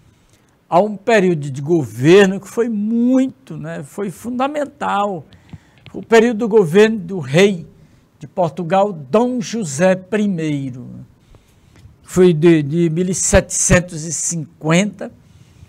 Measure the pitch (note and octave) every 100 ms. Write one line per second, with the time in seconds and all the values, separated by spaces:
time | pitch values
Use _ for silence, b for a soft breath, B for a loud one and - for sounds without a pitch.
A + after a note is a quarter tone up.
0 | _ _ _ _ _ _ - E3 G#3+ G3+
1 | - A3+ F#3 E3 C#3+ C3+ C#3+ E3+ A#2+ A2
2 | C#3+ F#3+ G3 F#3+ G3 - A#3 G#3+ G#3+ A#3
3 | B3 C4 C4 - - D#3 D3+ E3 C#3+ -
4 | G3+ - A#3 B3 C4+ D4+ C#4 - F#3+ G3
5 | G3+ F3+ - b b b b b - -
6 | F#3+ A3+ A#3 G#3+ A#3 A3 E3+ F#3+ A3 A3+
7 | E3+ F#3+ B2+ D3+ G3+ F3 - b b b
8 | b _ C3+ - E3+ - E3 F#3+ G#3 E3
9 | C3 G#3 B3 B3+ - A#3 F3 C3+ F#3 F#3
10 | F#3 G#3+ G#3 E3+ D#3 C#3+ C3+ B2 B2 B2
11 | B2+ _ b b b b b b - _
12 | - F3+ F#3 D#3 E3+ D#3+ C#3 E3 E3+ D#3+
13 | F3+ E3+ - G3 F#3 - - F#3 F3 E3
14 | E3 D3+ - E3+ C#3+ _ D#3 E3+ G#3 -
15 | A#3+ - b b b b